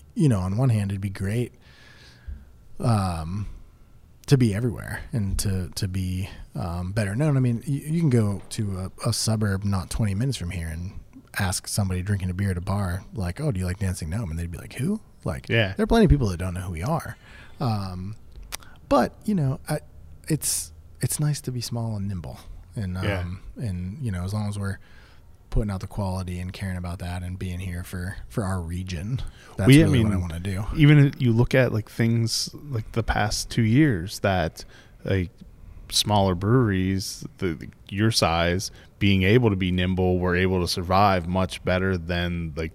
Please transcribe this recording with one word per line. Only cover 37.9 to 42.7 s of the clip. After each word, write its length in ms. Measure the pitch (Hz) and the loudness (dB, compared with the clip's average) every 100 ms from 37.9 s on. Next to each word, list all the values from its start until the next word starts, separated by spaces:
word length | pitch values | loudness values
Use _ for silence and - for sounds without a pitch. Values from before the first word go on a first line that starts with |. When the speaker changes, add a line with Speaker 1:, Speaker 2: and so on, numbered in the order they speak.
| 95 110 | 2 2
Speaker 2:
size, 600 | 107 90 82 85 90 - - - - | 4 4 4 2 0 -2 -10 -20 0
being 240 | 101 98 | 4 6
able 260 | 92 123 117 | 6 6 4
to 80 | 95 | 2
be 160 | 92 | 0
nimble, 460 | 90 90 92 92 90 | 2 2 2 2 2
were 180 | 90 87 | 2 2
able 240 | 92 92 | 2 2
to 80 | 82 | 0
survive 580 | - 87 92 101 92 85 | -2 0 4 4 4 0
much 380 | 92 92 - | 0 -2 -2
better 320 | - 92 95 90 | -2 0 0 0
than, 560 | 82 87 87 85 82 | -2 -2 -2 -2 -4
like, 180 | 76 80 | -6 -8